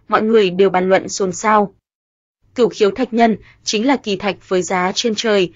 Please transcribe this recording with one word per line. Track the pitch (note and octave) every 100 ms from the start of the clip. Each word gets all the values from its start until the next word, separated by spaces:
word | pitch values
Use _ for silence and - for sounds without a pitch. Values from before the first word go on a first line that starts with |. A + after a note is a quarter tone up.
| -
mọi | G#3
người | A3 A3+ F#3
đều | F3+ G3
bàn | F#3 F#3
luận | F#3+ F#3+
xôn | - F#3+
xao. | F3 G#3+ G#3+ G3 _ _ _ _ _ _ _ _ -
Cửu | G#3+
khiếu | - G3
thạch | G3 B3+
nhân | A3+ A#3 - - _
chính | - G#3+ B3+
là | C4
kỳ | G#3+ F#3+
thạch | G3+ F3+ -
với | F#3
giá | E3+ F#3 F3+ G3+
trên | A#3+ G#3
trời, | A3+ G3+ F3